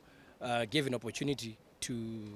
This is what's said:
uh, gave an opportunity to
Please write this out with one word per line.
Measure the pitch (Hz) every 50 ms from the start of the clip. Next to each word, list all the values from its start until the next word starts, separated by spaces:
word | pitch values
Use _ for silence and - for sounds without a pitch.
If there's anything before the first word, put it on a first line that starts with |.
| - - - - - - - -
uh, | 120 123 120 120 117
gave | 104 - 156 139
an | 131 123
opportunity | 117 - 113 - - 139 143 143 - 117 113 107 - - - - -
to | - - 127 117 113 113 113 110 104 104 104